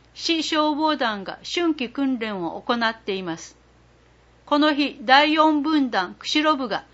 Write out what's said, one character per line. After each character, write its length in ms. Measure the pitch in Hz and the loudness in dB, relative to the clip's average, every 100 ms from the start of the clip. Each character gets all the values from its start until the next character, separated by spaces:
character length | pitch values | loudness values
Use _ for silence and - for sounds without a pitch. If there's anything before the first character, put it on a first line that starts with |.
| _ - | _ -8
市 260 | - 330 | -2 -2
消 320 | 302 311 302 294 | 0 0 0 2
防 220 | 311 294 | 0 0
団 260 | 247 208 | -2 -4
が 140 | 185 - | -10 -14
春 320 | - 349 339 302 | -8 -2 0 0
季 140 | 240 | -4
訓 280 | 277 277 247 | -2 -2 -2
練 260 | 220 196 | -4 -4
を 160 | 165 202 | -6 -6
行 120 | - | -4
っ 260 | 240 226 226 | -2 -2 -4
て 140 | - | -6
い 80 | 190 | -6
ま 160 | 180 165 | -6 -10
す。 180 | - - _ _ _ _ _ _ _ _ - | -12 -20 _ _ _ _ _ _ _ _ -2
こ 120 | 294 | 2
の 160 | 302 | 2
日、 240 | 285 277 - | 2 -2 -2
第 320 | 214 269 302 | 4 6 6
四 280 | 311 311 302 | 4 4 2
分 300 | 285 311 262 | 2 2 2
団 240 | 220 180 - | -2 -4 -8
釧 340 | - 302 311 | -4 0 2
路 60 | 285 | 0
部 100 | 247 | -2
が 180 | 185 - | -6 -8